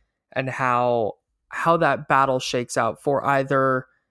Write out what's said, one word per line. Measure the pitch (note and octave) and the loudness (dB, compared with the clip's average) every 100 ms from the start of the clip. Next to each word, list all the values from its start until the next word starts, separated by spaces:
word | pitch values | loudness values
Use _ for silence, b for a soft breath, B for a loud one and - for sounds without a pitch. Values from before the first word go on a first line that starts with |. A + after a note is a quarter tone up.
| _ _ _ | _ _ _
and | - C3 | -6 -6
how, | - C3 B2 B2 A#2+ G#2 - _ _ _ | -2 0 2 2 0 0 -4 _ _ _
how | - E3 E3+ | -4 0 2
that | D#3 C3+ D3 | 2 0 0
battle | C#3 C3+ C3 | 2 2 0
shakes | - B2+ A#2+ - | -2 -4 -4 -2
out | A#2 - | -2 -2
for | - C#3 - | -2 -2 0
either | C#3 C#3 C#3 C3+ C3 - _ _ | 0 0 0 2 0 -4 _ _